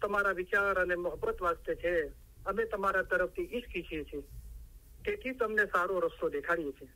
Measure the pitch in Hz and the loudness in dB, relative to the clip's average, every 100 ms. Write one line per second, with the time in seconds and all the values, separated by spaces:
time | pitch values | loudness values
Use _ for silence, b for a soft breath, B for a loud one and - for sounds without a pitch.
0 | 202 202 202 180 185 208 202 185 180 175 | 0 2 2 0 0 2 4 2 2 0
1 | 175 - 226 220 262 254 - 165 247 262 | 0 -2 -2 0 0 0 -2 -2 2 2
2 | 285 - - - - 196 226 202 196 190 | 0 -6 -18 -8 -4 -2 0 0 2 2
3 | 180 - 180 - 175 240 240 185 160 156 | 2 2 2 -2 -4 -4 -4 -6 -6 -6
4 | 143 147 - - - - - - - - | -6 -8 -10 -14 -14 -14 -16 -18 -20 -8
5 | 208 208 254 254 226 214 202 190 180 185 | -4 -4 -4 -2 2 4 4 4 2 2
6 | 165 - 165 143 143 165 147 - 135 | 0 0 -2 0 0 0 0 -6 -14